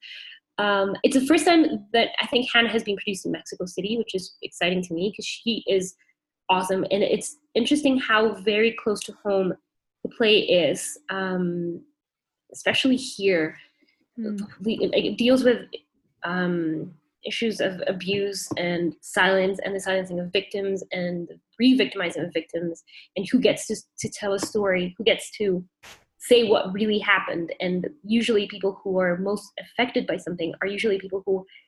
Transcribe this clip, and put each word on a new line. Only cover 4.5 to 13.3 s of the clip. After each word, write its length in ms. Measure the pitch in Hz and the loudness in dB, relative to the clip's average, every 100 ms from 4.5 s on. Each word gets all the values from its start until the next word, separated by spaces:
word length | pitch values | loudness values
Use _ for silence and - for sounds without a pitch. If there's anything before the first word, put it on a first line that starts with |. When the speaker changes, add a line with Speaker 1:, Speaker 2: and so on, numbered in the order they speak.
| - 175 185 | -4 0 0
Speaker 1:
to 100 | 180 | -2
me 200 | 165 202 - | -4 -4 -4
'cause 100 | - | -10
she 380 | - 233 214 - | -6 -4 -2 0
is 280 | 190 185 - _ _ _ _ - | 0 0 -8 _ _ _ _ -2
awesome. 380 | 185 180 190 - | 0 2 -2 0
And 100 | 202 | 0
it's 360 | 202 - - - _ 226 | 2 0 -2 -14 _ -2
interesting 420 | 240 294 269 254 | 2 2 4 2
how 380 | - 214 220 196 | 2 4 4 2
very 380 | 196 208 226 226 | 0 2 2 2
close 160 | 226 208 - | -2 -4 -6
to 80 | - | -8
home 280 | 208 196 190 165 _ _ _ _ | 0 0 0 -2 _ _ _ _
the 60 | - | -12
play 280 | - 220 214 | 0 4 4
is, 580 | - 180 147 180 - - - | 6 4 4 0 -6 -12 -8
um, 720 | 190 190 185 175 175 170 170 - _ _ _ _ _ _ | -6 -2 -2 -2 -2 -4 -6 -12 _ _ _ _ _ _
especially 440 | - 190 - 269 254 | -6 -2 0 2 2
here. 600 | - - 196 | -2 -2 2